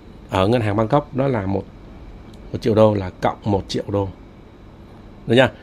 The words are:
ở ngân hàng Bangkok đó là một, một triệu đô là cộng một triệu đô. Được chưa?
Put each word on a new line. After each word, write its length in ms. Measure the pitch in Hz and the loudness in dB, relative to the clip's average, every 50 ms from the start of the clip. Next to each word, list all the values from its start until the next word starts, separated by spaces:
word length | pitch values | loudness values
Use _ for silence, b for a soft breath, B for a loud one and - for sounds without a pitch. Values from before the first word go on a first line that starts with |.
| - - - - - - | -20 -20 -20 -20 -10 -4
ở 180 | - 95 95 | 0 2 2
ngân 140 | 101 123 123 | 4 2 2
hàng 140 | 107 107 98 | 2 0 0
Bangkok 400 | 107 113 110 139 151 147 - - | 0 0 2 2 0 0 -2 -4
đó 120 | 123 135 | -2 -2
là 180 | 139 127 107 95 | 0 0 -2 -2
một, 180 | 95 98 95 - - - - - - - - - - - - - - - - - - - | -2 -2 -4 -4 -6 -14 -20 -20 -20 -20 -20 -20 -18 -18 -20 -20 -20 -20 -20 -16 -10 -8
một 60 | 104 | -4
triệu 140 | - 123 104 | 0 2 4
đô 180 | 107 110 107 104 | 6 6 6 4
là 180 | 101 92 92 - - | 2 -4 -6 -8 -4
cộng 160 | - 110 - - - | -4 -4 -4 -4 -2
một 180 | 110 101 92 - | 0 0 0 -2
triệu 160 | - - 127 - | -4 -8 -8 -6
đô. 200 | - 98 101 98 92 87 - - - - - - - - - - - - - - - - - - - - - - | -4 -2 -4 -4 -4 -8 -14 -20 -20 -20 -20 -20 -20 -20 -20 -20 -20 -20 -20 -20 -20 -20 -20 -20 -20 -20 -8 -2
Được 80 | - 113 | 2 4
chưa? 140 | 127 131 - - B | 4 4 4 2 B